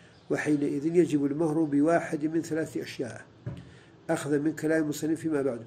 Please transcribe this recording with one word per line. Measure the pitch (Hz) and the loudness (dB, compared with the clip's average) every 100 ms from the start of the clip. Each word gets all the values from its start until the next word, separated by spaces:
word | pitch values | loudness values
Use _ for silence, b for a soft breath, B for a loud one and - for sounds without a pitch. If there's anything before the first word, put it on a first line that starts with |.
| B B - | B B -4
وحينئذ | 143 147 147 143 143 151 | -2 2 2 2 0 2
يجب | 175 151 143 | 4 4 4
المهر | 139 147 165 151 | 2 0 0 2
بواحد | 156 143 151 170 - 156 | 2 4 4 4 2 -2
من | 156 165 | -2 -2
ثلاث | - 156 151 165 | -2 -4 -4 -6
أشياء، | 127 - 123 113 - - - - B B B B - | -8 -8 -8 -10 -18 -16 -12 -12 B B B B -4
أخذا | 160 139 147 | -4 0 0
من | 151 | 0
كلام | 147 156 160 | -2 0 0
المصنف | 151 143 156 156 | 0 -2 -2 -2
فيما | 160 147 | -2 0
بعد، | 135 117 | 0 -2